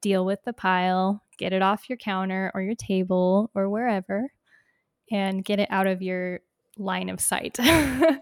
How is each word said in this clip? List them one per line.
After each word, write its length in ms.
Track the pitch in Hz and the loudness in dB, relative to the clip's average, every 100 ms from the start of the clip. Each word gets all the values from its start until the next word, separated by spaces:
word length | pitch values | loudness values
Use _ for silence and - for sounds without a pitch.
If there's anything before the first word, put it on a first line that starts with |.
deal 240 | 202 190 185 | 0 2 2
with 180 | 202 | -2
the 100 | - | -4
pile, 720 | 233 190 185 185 185 185 202 _ - | -4 0 2 2 2 2 -2 _ -6
get 160 | 185 | -2
it 80 | 190 | 2
off 260 | 190 214 - | 2 0 -4
your 80 | 247 | -8
counter 540 | 214 190 190 190 190 | -4 -4 -2 -2 -4
or 80 | 190 | -4
your 140 | 190 233 | -4 -6
table 760 | - 190 185 185 180 190 220 196 | -2 0 2 2 4 2 0 -2
or 140 | 196 | -2
wherever, 640 | 208 247 202 185 196 269 _ _ _ _ _ _ _ - | -2 0 -2 -2 -4 -4 _ _ _ _ _ _ _ -6
and 340 | 202 190 190 | -2 0 -2
get 160 | 196 202 | -2 0
it 80 | 202 | 0
out 160 | 196 190 | 2 0
of 140 | 185 | 0
your 400 | 185 185 180 180 _ _ _ - | -4 -4 -6 -8 _ _ _ -10
line 320 | 190 185 185 | -6 -4 -4
of 100 | 185 | -4
sight. 380 | - - - - | -2 -2 -4 0
<laughs> 40 | 247 330 285 254 320 269 | 4 4 2 2 2 2